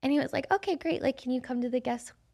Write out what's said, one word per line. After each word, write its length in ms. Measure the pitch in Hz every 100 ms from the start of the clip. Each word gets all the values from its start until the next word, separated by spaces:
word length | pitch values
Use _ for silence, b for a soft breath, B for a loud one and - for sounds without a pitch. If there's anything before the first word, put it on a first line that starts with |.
And 100 | 262
he 80 | 294
was 140 | -
like, 180 | - 269
"Okay, 240 | 392 403 339
great. 260 | 330 -
Like, 140 | - 269
can 140 | 247
you 100 | 254
come 200 | 247 247
to 80 | 247
the 100 | 247
guest 340 | 240 240 - - _